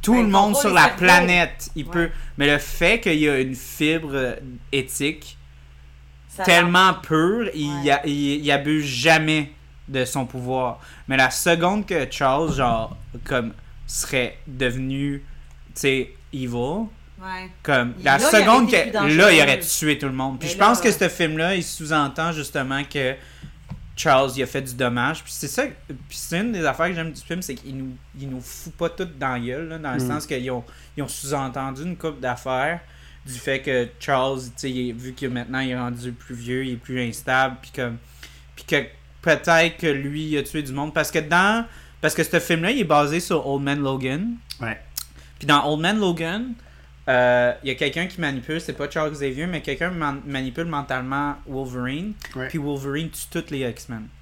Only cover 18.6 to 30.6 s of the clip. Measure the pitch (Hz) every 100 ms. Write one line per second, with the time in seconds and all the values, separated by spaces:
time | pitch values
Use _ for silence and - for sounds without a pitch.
18.6 | 233 208 139 214 147 156 202 165 143 131
19.6 | - - 156 143 143 131 131 131 151 185
20.6 | 202 240 240 196 180 - 165 156 165 190
21.6 | 170 - 156 156 143 131 165 160 139 151
22.6 | 131 135 143 143 127 135 - - - -
23.6 | - - - - 165 135 135 127 123 139
24.6 | 131 123 127 120 123 156 - - 143 -
25.6 | 269 - - 135 - - - 170 226 214
26.6 | 156 131 170 175 160 143 - 170 180 123
27.6 | - 135 131 127 - 135 139 127 123 -
28.6 | - - 170 165 180 143 135 123 120 131
29.6 | 165 160 151 127 127 147 151 135 127 123